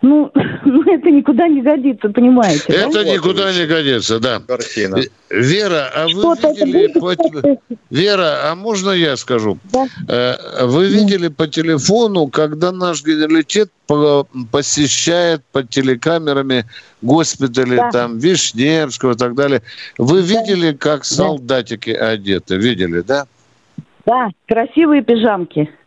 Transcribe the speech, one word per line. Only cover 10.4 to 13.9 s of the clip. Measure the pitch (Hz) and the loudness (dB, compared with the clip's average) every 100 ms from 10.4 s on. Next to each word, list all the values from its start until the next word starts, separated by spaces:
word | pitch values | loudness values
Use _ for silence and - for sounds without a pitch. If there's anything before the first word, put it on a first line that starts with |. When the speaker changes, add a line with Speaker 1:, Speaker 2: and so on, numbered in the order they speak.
| - - 127 | -8 -4 0
Speaker 2:
вы | 139 190 | 2 2
Speaker 1:
Да. | 202 | 2
Speaker 2:
видели | 208 196 170 | 2 0 -2
по | 147 156 | -2 -4
телефону, | 156 160 156 131 214 226 190 147 | -2 -2 0 2 2 2 0 0
когда | 165 151 151 180 | 0 -2 0 -2
наш | 185 180 156 | -2 -4 -4
генералитет | 147 156 156 160 156 208 208 _ | -2 0 2 2 2 -2 -2 _
по-, | - | -2